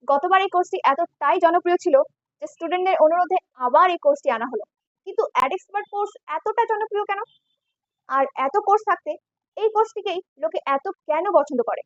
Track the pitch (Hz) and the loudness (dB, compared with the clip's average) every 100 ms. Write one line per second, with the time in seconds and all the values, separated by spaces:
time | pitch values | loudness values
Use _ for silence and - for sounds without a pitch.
0 | - 277 349 381 392 359 359 381 - 277 | 0 0 2 2 2 0 -2 0 0 0
1 | 339 _ 285 349 330 349 349 349 349 269 | -4 _ 0 2 2 2 0 0 2 2
2 | 302 _ _ _ 302 - 330 359 370 381 | 2 _ _ _ -18 -10 -4 -2 0 4
3 | 311 339 339 359 _ _ 247 285 359 349 | 4 4 0 0 _ _ 2 4 4 2
4 | 294 285 294 226 240 262 - _ _ _ | 0 0 0 -2 -4 -6 -10 _ _ _
5 | - 453 587 - 269 370 _ 403 403 403 | -8 -4 -2 0 0 -2 _ -8 -6 -6
6 | 415 - - 311 - - 453 440 427 403 | -6 -8 -10 -6 -4 -2 -2 -2 -2 -4
7 | 415 403 466 _ _ _ _ _ _ _ | -4 -6 -8 _ _ _ _ _ _ _
8 | _ 262 269 - 269 403 403 415 415 349 | _ -2 -2 -2 -2 0 0 0 0 -4
9 | - 320 _ _ _ - 427 427 440 - | -4 -12 _ _ _ -4 -2 0 -2 -4
10 | 392 349 - _ 311 359 - 277 381 359 | -6 -6 -10 _ -6 -6 -4 -4 -4 -12
11 | - 302 370 339 294 262 220 175 | -4 -2 2 2 2 -2 -2 -4